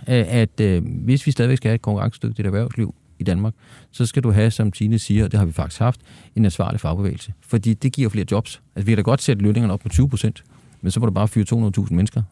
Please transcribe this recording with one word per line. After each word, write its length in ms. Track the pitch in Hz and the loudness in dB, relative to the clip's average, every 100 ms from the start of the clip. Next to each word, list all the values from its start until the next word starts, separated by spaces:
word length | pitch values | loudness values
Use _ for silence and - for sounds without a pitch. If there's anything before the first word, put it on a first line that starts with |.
| - | 0
øh, 160 | 123 107 | 0 2
at, 320 | 120 110 - | 2 0 2
øh, 240 | 107 90 113 | 2 2 -2
hvis 400 | 85 113 139 - | -4 0 0 2
vi 60 | |
stadigvæk 260 | 127 120 - | 0 2 2
skal 120 | 113 | 0
have 60 | 113 | 0
et 60 | |
konkurrencedygtigt 640 | - 101 110 - 117 110 98 | 0 -2 -2 -4 -6 -4 -2
erhvervsliv 500 | 98 123 120 107 - _ - | -2 -2 -4 -4 -6 _ -6
i 40 | |
Danmark, 300 | 92 87 107 - _ - - | -2 0 -2 -6 _ -20 -14
så 140 | - 120 | -4 -2
skal 180 | 139 | 0
du 80 | 123 | 2
have, 200 | 104 110 | 4 2
som 200 | - 107 | 2 -2
Tine 280 | - 104 110 | 0 0 0
siger, 260 | - 104 104 | 2 0 2
og 60 | |
det 60 | 104 | 2
har 60 | 87 | 0
vi 60 | |
faktisk 280 | 78 73 - | -2 -6 -2
haft, 200 | 117 - - - - - | -2 -2 -10 -20 -6 0
en 100 | 104 | 0
ansvarlig 340 | - 95 104 | 0 -2 -2
fagbevægelse. 540 | - 87 101 - - - | -2 -2 -4 -6 -10 -16
Fordi 320 | - 117 113 | -4 0 0
det 180 | 110 135 | 0 -2
giver 160 | 139 113 | 0 -2
flere 160 | 104 92 | -2 -2
jobs. 300 | 101 - - _ - | -2 -2 -12 _ -4
Altså, 100 | 101 | 0
vi 60 | |
kan 60 | 107 | 2
da 40 | |
godt 200 | 101 135 | 2 0
sætte 200 | - 107 | 0 0
lønningerne 300 | 104 113 113 | 2 2 0
op 120 | 98 104 | -2 0
med 60 | |
tyve 180 | - 139 | 2 2
procent, 340 | 117 110 - - - _ _ | 0 -2 -4 -12 -20 _ _
men 100 | 87 | -4
så 80 | 110 | 0
må 60 | 113 | 0
du 60 | |
bare 160 | 98 104 | 0 0
fyre 180 | 113 98 | 0 0
to 100 | 117 | 0
hundrede 180 | 110 101 | 0 0
tusind 200 | 95 85 | 0 0
mennesker. 260 | 107 120 104 | 0 -2 -6